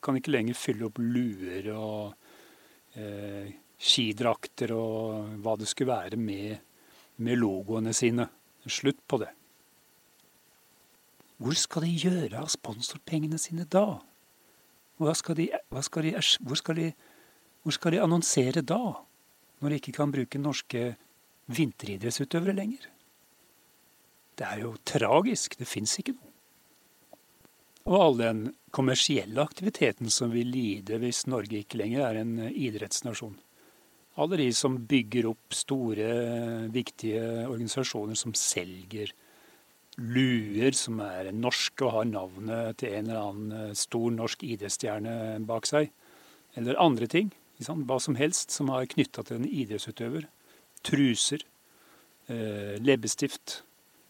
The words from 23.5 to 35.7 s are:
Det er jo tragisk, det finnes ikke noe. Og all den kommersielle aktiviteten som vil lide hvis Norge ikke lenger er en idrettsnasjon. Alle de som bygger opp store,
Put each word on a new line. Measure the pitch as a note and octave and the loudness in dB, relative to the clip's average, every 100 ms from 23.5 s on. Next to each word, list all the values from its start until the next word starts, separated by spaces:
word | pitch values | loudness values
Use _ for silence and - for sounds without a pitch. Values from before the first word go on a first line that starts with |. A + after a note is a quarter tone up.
| _ _ _ _ _ _ _ _ - | _ _ _ _ _ _ _ _ -10
Det | A#2 | -6
er | G#2+ | -4
jo | A#2 A2+ - | -6 -6 -2
tragisk, | D3 A2 C3+ G#3 A3 - - | 2 6 6 6 0 -4 -6
det | B2+ | -8
finnes | - G#2+ - | -4 -2 -2
ikke | G3+ B3+ | -4 -8
noe. | - - _ _ _ _ _ _ _ - _ _ _ _ _ _ - | -12 -20 _ _ _ _ _ _ _ -20 _ _ _ _ _ _ 4
Og | F3+ | 8
all | E3+ A#2+ | 8 8
den | A#2 A2 A2 - _ | 4 2 -2 -8 _
kommersielle | - C3 B2+ - C#3 G2 A2 | 0 4 4 4 2 0 0
aktiviteten | D3 - F#3+ - C#3 - A#2 | -2 0 -4 2 2 2 -2
som | - A#2+ | 0 2
vil | A#2 A#2+ | 0 0
lide | B2+ A#2 G2+ F#2+ A2+ | 0 0 -2 -4 -2
hvis | B2 A#2 - | -2 -2 -2
Norge | B2+ G2+ G#2+ | -2 -2 -6
ikke | G2+ A#2 | -6 -4
lenger | G#2 B2+ C3 | 0 0 0
er | A2 | 0
en | A2+ A#2 A2+ | -2 -2 -4
idrettsnasjon. | - C3 G#2+ G#2 - B2 G#2+ A#2 G2+ _ _ - _ _ _ _ - | -2 -2 -4 -4 -4 -4 -6 -10 -14 _ _ -20 _ _ _ _ -2
Alle | D#3 F3+ | 0 2
de | C3 A#2 | 2 2
som | C#3 B2+ A2+ | 2 0 4
bygger | C#3 G#2+ A#2+ A2+ | 4 4 2 0
opp | A2+ _ | -2 _
store, | - - | -6 -2